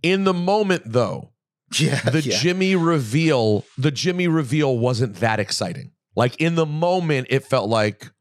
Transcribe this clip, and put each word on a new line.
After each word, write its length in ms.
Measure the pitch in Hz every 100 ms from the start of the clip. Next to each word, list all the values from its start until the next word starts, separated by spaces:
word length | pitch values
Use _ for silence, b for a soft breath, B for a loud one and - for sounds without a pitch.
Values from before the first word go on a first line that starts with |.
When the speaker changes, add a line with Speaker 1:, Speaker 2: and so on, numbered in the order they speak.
Speaker 1:
In 220 | 165 196
the 100 | 190
moment, 480 | 180 180 208 202 175 113
though, 440 | 120 104 90 - _ _
Speaker 2:
<laughs> 260 | _ _ -
Yeah, 220 | 147 117
Speaker 1:
the 200 | - 156
Speaker 2:
yeah. 160 | 139 104
Speaker 1:
Jimmy 360 | 156 185 190
reveal, 880 | 185 165 160 113 127 160 135 110 104 - -
the 120 | 143
Jimmy 360 | 120 131 180 175
reveal 480 | 160 131 151 143 123
wasn't 380 | 123 117 123 98
that 220 | 113 110
exciting. 540 | 98 - 92 85 - _ _ -
Like, 200 | 123 -
in 140 | 160 165
the 100 | 156
moment, 640 | 151 175 185 170 139 131
it 140 | 131
felt 240 | - 131 104
like 420 | 113 107 98 - _